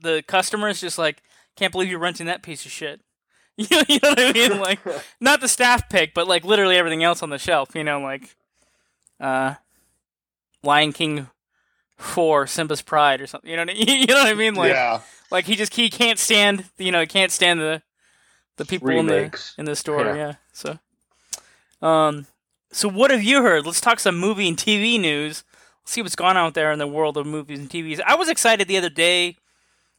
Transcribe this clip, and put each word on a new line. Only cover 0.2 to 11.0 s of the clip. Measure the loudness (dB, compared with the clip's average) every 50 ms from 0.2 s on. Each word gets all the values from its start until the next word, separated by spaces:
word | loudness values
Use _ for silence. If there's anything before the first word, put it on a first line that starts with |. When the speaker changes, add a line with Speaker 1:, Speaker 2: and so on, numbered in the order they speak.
| -2 0
Speaker 1:
customers, | 0 0 0 0 -4 -2 -2 -2 -4 -4
just | -6 -8 -4 -2
like, | -2 -2 -2 _ _ _ _ _ _ _ _
"Can't | -4 -4 -4
believe | -2 -2 -2 -2
you're | -2 -4
renting | -4 -4 -4 -6 -8
that | -8 -8 -8
piece | -10 -16 -16 -16 -14
of | -16
shit." | -14 -12 -12 -12 -12 _ _
<laughs> | _ _ _ _ _ _ _ _ _ _ -8
You | -2 2
know, | 2 2 4 2
you | 2 2
know | 4 2
what | 4 4
I | 2 2
mean? | 4 4 2 2 2 0
Like, | -2 -4 -4 -4 -6 -10 -10 -10
Speaker 2:
<laughs> | -12 -16 _ -2
Speaker 1:
not | 2 2 2 2
the | 2 -2
staff | 0 2 2 2 2 2 0 0
pick, | 0 0 0 0
but, | -2 -4 0 0
like, | 0 0 2
literally | 2 2 4 4 4 4
everything | 4 2 2 0 2
else | 2 2 2 0
on | -4 -10
the | -8 -8
shelf, | -2 0 0 0 0 -2 -6
you | -6 -4
know, | -4 -4 -4
like, | -6 -8 -10 -12 -14 -20 _ _ _ _ _ _ _ _ _ _ _ _ _ _ _ _ _ -8
uh, | -4 -2 -2 0 -2 -2 -4 -8 _ _ _ _ _ _ _ _ _ _ _ _ _ _ _ _ _ _ _ _
Lion | 0 2 4 4 4 2
King | 0 -2